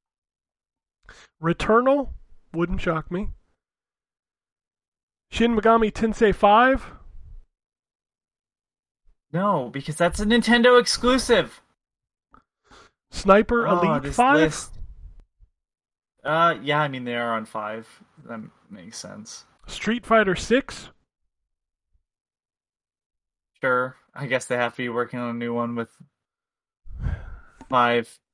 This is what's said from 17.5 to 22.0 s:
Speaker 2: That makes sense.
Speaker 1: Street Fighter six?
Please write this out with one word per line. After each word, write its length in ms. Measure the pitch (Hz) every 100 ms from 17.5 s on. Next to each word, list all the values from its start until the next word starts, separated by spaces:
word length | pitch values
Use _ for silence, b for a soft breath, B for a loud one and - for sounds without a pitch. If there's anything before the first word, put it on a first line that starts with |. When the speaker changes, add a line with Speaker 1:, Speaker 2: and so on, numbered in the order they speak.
| 110 107 113 113 - _ _ 123
Speaker 2:
That 140 | 113 110 _ _
makes 280 | 101 90 -
sense. 460 | 95 101 110 - - _ -
Speaker 1:
Street 380 | - 208 233 -
Fighter 300 | 226 202 175
six? 540 | - 247 - - - _ _ _ _ _ _ _ _ _ _ _